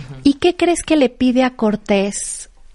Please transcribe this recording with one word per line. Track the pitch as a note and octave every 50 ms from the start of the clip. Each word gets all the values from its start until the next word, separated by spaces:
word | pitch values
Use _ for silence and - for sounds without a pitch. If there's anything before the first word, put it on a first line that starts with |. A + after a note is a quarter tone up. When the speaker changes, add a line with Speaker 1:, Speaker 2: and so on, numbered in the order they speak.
| C#3 -
Speaker 1:
Ujú. | C3+ C3 -
Speaker 2:
¿Y | C#4+ C#4
qué | - - F4+ F4 -
crees | E4+ E4+ E4+ - -
que | - D#4 D#4
le | B3+ A#3+
pide | A#3+ - B3+ B3+ A#3 B3+ C4
a | B3+ B3+
Cortés | - A3+ G#3+ G3 - - - G3+ G3 F#3+ G3+ G3 - - - - - - - - - - - -